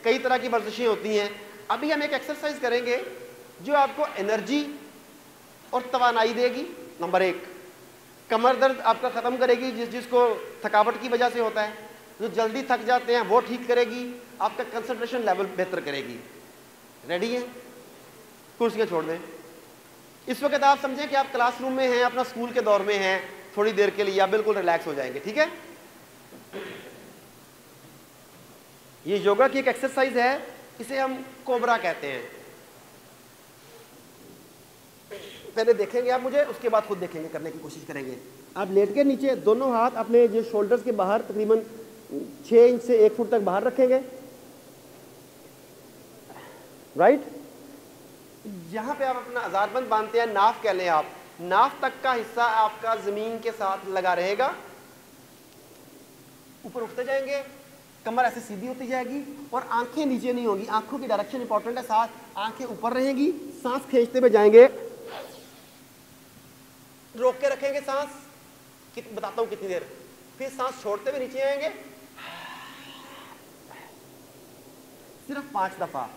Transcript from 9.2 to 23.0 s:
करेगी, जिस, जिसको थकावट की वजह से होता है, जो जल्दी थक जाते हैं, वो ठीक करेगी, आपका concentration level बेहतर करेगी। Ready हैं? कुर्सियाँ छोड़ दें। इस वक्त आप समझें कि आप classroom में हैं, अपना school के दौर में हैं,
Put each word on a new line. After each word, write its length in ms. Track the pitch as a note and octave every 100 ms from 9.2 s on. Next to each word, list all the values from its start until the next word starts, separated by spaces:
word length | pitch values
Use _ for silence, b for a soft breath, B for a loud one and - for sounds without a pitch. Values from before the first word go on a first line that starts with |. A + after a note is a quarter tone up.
| A#3 B3+
करेगी, 340 | B3 A#3+ C4
जिस, 180 | A3 A#3
जिसको 360 | A3+ - B3 A#3+ A3 - - G#3+
थकावट 360 | G#3+ G#3+ A3+
की 80 | A#3+
वजह 200 | A#3 B3
से 100 | A#3
होता 220 | A3+ G#3+
है, 120 | G#3+ A3 - - - -
जो 80 | A3
जल्दी 320 | F#3+ A3+ A#3 C4
थक 140 | B3 A3
जाते 300 | B3 B3 A#3+
हैं, 60 |
वो 160 | G#3 A3
ठीक 240 | - B3 B3
करेगी, 360 | A#3+ A#3+ A#3+ B3 - - -
आपका 220 | G#3 -
concentration 600 | A#3+ A3 A3+ A#3 A#3 B3 A3
level 300 | F#3 F#3+ F#3+
बेहतर 240 | F#3 F3+
करेगी। 380 | D3 C#3 A#2+ A#2+ - - - - - - - - -
Ready 240 | F3 A3
हैं? 140 | B3 B3 - - - - - - - - - - -
कुर्सियाँ 280 | A#3 G#3+ G#3
छोड़ 180 | E3+ D#3
दें। 140 | E3 - - - - - - - - - - -
इस 140 | B3+
वक्त 200 | C#4+ C#4
आप 160 | C#4 C#4
समझें 280 | C#4 C4 D4
कि 60 | C#4
आप 160 | C4+
classroom 420 | A#3+ A#3+ B3 B3+
में 140 | C4 C4
हैं, 160 | A#3+
अपना 200 | B3 A#3+
school 280 | B3 A#3 A#3+
के 100 | A#3+
दौर 200 | G#3+ G3+
में 160 | F#3+
हैं, 220 | G#3